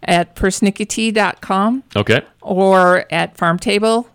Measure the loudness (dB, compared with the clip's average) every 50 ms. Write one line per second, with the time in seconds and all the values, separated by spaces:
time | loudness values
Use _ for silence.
0 | -2 -2 -2 -2 -2 -4 _ -4 -4 -2 -2 0 0 0 0 -2 -8 -8 -4 -4
1 | -4 -2 0 0 -2 -2 -4 _ -8 -4 -2 0 0 0 -2 -4 -6 _ -4 -4
2 | 0 2 0 0 0 -4 _ _ -8 -6 -2 0 2 4 4 4 4 4 2 2
3 | 0 _ -4 -4 -4 -4 _ -4 -2 -2 -2 -2 -2 -2 -2 0 2 2 0 0
4 | -2 -6 _